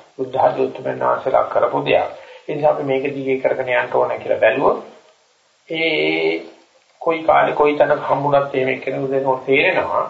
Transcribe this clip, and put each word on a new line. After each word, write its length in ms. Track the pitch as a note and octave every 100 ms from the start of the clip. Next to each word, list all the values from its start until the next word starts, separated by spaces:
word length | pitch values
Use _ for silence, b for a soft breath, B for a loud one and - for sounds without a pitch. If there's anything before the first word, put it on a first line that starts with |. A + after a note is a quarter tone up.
| -
බුද්ධ 260 | - C3 C3+
ආදී 260 | B2+ C3
උතුම්යන් 360 | C3 B2+ C3 B2+
වහන්සේලා 440 | B2+ A#2+ C3+ B2
කරපු 340 | - - - C#3+
දෙයක්. 300 | C#3+ G2+ - B B B
ඒ 120 | -
නිසා 160 | D3 D3+
අපි 120 | D3+
මේක 220 | C#3 C3+
දිගේ 360 | C#3 C#3 C3+ C3
කරගෙන 280 | - - B2+
යන්න 240 | B2 B2+
ඕන 160 | B2+ B2
කියලා 260 | A#2+ - -
බැලුවොත් 380 | A2+ A#2 E3+ - - - _ _ _ _ _ _ -
ඒ 760 | D#3+ E3 D#3 D#3 D#3+ D#3+ E3 D#3+ - _ _ _ _
කොයි 220 | - D#3+
කාලේ 320 | D#3+ C#3+ -
කොයි 220 | - D3 D3
තැනක 260 | C#3+ D3
හම්බුණත් 520 | - C#3+ C#3+ C#3+ C3+
එහෙම 140 | C#3 C3
එක්කෙනෙකු 380 | C3 - C#3 C3+
දෙනකොට 360 | C3+ C3 B2+
තේරෙනවා 600 | - C#3 F3+ E3 - - -